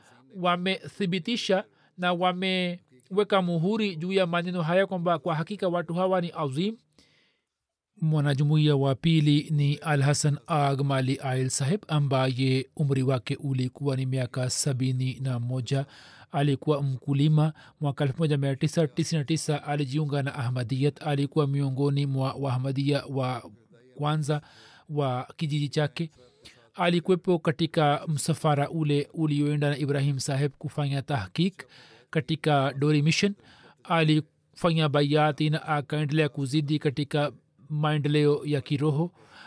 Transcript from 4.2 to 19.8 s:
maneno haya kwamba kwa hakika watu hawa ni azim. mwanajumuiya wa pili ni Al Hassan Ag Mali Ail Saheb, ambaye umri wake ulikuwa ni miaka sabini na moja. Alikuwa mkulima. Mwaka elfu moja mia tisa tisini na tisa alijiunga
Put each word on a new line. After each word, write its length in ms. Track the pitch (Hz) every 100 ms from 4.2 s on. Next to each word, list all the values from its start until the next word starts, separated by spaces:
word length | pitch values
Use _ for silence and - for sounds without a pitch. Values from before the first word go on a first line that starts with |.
| 180
maneno 360 | 170 175 180
haya 240 | 160 180 190
kwamba 320 | 190 175 170
kwa 160 | 180
hakika 340 | 160 165 202 185
watu 260 | 175 165
hawa 260 | 170 190 185
ni 120 | 170 -
azim. 400 | 151 131 196 226 _ _ _ _ _ _ _ _ _ _ _ -
mwanajumuiya 760 | 160 156 143 139 147 156 151 143
wa 180 | 135
pili 540 | 131 170 160 147 147 -
ni 240 | 151 143
Al 280 | 147 165 147
Hassan 360 | 135 147 151 143 -
Ag 340 | 160 143 135
Mali 380 | 143 135 131 135
Ail 280 | 135 131 131
Saheb, 300 | - 135 208 -
ambaye 800 | 151 143 135 131 123 131 131 131 -
umri 260 | 143 131
wake 340 | 131 131 - 135
ulikuwa 600 | 143 131 127 - 143 131
ni 100 | 131
miaka 440 | 131 123 - 127
sabini 680 | - - 127 131 127 131 -
na 180 | 135 123
moja. 460 | 120 131 120 139 143 - - - -
Alikuwa 500 | - 143 135 - 147
mkulima. 720 | 139 131 - 139 151 151 156 - - -
Mwaka 240 | 143 139
elfu 140 | 143 127
moja 180 | 160 143
mia 180 | 139 135
tisa 300 | 151 - 156
tisini 320 | - 160 165
na 60 |
tisa 400 | 135 160 - 147
alijiunga 580 | 143 147